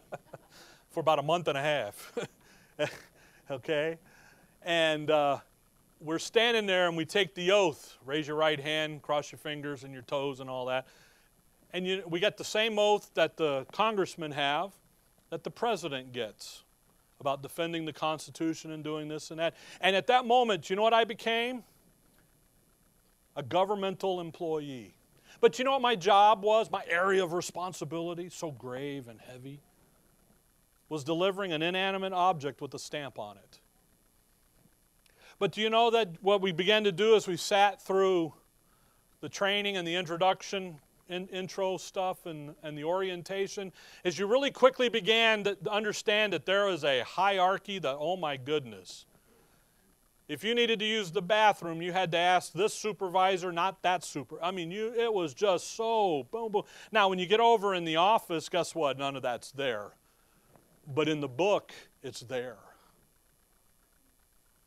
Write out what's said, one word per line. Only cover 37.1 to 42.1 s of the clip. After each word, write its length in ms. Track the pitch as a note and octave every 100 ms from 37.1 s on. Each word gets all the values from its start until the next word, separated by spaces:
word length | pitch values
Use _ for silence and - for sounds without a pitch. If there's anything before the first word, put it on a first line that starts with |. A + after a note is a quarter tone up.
| G#3+
as 120 | F#3+
we 80 | E3
sat 460 | - G3 G3+ F#3+
through 520 | - F#3+ F#3+ F3+ D#3+ - _ _ _ _ _ _ _ -
the 80 | D3+
training 480 | - G3 G3+ G3+ F#3+
and 100 | E3+
the 100 | F3
introduction, 840 | E3 E3+ F#3 F#3 - G3 F#3 D3 _ _ -
in, 180 | F3+ F#3+
intro 480 | F#3 F#3 - F#3+ F3+
stuff 500 | - G3 F#3